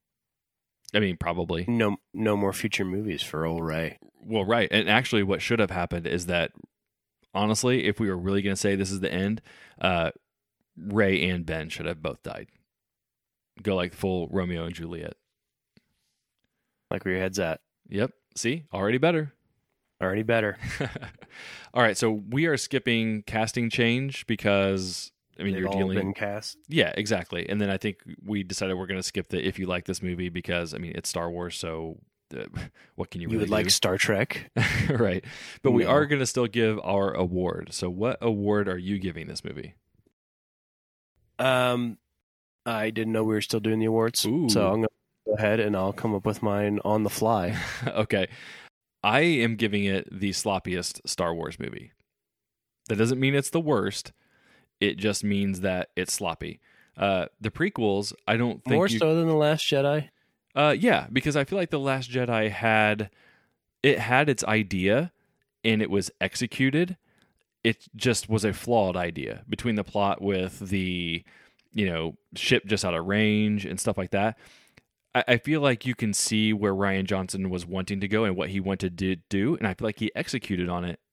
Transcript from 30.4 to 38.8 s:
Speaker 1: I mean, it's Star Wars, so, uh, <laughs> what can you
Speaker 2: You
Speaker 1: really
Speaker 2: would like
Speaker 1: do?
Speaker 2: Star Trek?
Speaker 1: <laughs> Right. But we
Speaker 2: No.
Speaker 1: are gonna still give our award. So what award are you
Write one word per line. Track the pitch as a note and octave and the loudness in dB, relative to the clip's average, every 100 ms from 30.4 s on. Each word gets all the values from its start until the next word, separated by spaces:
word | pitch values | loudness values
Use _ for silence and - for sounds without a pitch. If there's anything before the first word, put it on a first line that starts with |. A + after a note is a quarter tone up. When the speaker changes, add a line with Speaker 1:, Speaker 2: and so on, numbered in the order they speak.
| E2+ F2 E2+ | -4 -4 -4
Speaker 1:
I | - | -8
mean, | E2+ E2+ | -8 -8
it's | - | -6
Star | F2+ E2+ | -4 -4
Wars, | F2 F2 - | -6 -8 -8
so, | E2+ D#2+ E2 D#2 _ _ _ C2+ | -8 -6 -8 -12 _ _ _ -12
uh, | G1+ G1+ - | -10 -10 -12
<laughs> | _ - - | _ -20 -10
what | F#2+ | -10
can | F2 | -8
you | F2 | -4
Speaker 2:
You | |
Speaker 1:
really | A2+ | -2
Speaker 2:
would | G2+ | 2
like | G#2+ F#2 | 2 2
Speaker 1:
do? | |
Speaker 2:
Star | F#2 G2 F#2 | 0 0 -2
Trek? | - G2+ A#2 - - - | 2 2 0 -4 -8 -2
Speaker 1:
<laughs> | A2 - - | 0 0 0
Right. | C3 G#2+ F#2 - - - - | 2 2 0 -6 -16 -16 -2
But | C3+ | 2
we | B2 | 4
Speaker 2:
No. | A2+ | 6
Speaker 1:
are | C3+ D3 | 4 4
gonna | D3 C3 | 2 0
still | - A#2+ | 0 0
give | A#2 A2 G#2+ | 2 2 2
our | - G2 G2 | 0 0 0
award. | - F2+ F2+ F2+ E2 E2 | 0 0 2 0 -2 -6
So | - F2+ | -6 -4
what | F2+ A2+ - | -2 -2 0
award | A#2 G#2+ G2+ G#2 G2 | 0 2 2 2 2
are | |
you | F#2 | -2